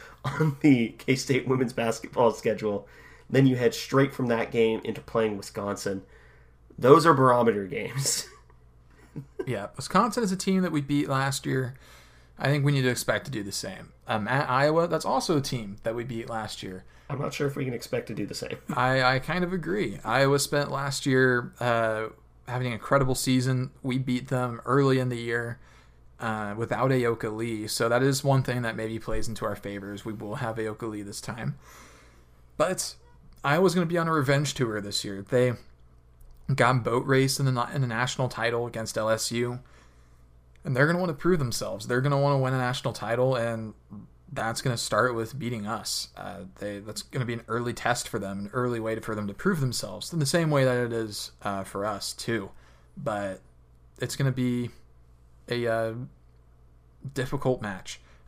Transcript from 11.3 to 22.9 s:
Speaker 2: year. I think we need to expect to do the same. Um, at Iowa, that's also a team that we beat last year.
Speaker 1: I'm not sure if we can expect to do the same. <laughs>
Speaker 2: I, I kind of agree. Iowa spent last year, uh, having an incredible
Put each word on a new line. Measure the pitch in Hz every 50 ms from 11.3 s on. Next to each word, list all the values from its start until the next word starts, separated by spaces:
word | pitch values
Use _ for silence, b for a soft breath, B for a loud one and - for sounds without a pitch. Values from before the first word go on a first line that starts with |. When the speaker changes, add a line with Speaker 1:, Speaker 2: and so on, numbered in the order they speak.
| 135 - -
Speaker 2:
year. | 143 135 131 127 120 135 b b b b b b b b b b b b b
I | -
think | 135 143 147 139
we | 147 147
need | 135 127
to | 127
expect | 123 - - - 113 104 -
to | -
do | 131 110 98
the | 98
same. | - - - 104 95 - - - - _ -
Um, | - 120 107 104 107
at | 127 143 151 139
Iowa, | 127 131 139 151 160 165 170
that's | 175 165 160 -
also | 190 240 262 - - 170
a | 143
team | 135 - 135 120 110 101 101 - -
that | 113 113
we | 120 120
beat | 127 117 113 117 113
last | 113 110 110 110 - - -
year. | 98 92 92 - b b b b b
Speaker 1:
I'm | - 131
not | 143 - -
sure | - 147 143
if | 139
we | 143 135
can | 127 120
expect | 113 - - - 120 -
to | - 113
do | - 104
the | 98 -
same. | - - - - - -
<laughs> | - -
Speaker 2:
I, | - 123 131 131 135 127
I | 127 131 135
kind | 135 156 160 180 180
of | 175 185
agree. | 185 156 160 180 214 175 110 98 - -
Iowa | 110 113 131 139 135 139 143
spent | 139 - 156 143 143 -
last | 135 135 143 139 135 - -
year, | 143 131 131 131 127 123 123 123 135 - -
uh, | 120 123 117 117 113 110 110 107 110 113 - - - - - - -
having | - 120 123 127 123
an | 127
incredible | 127 - -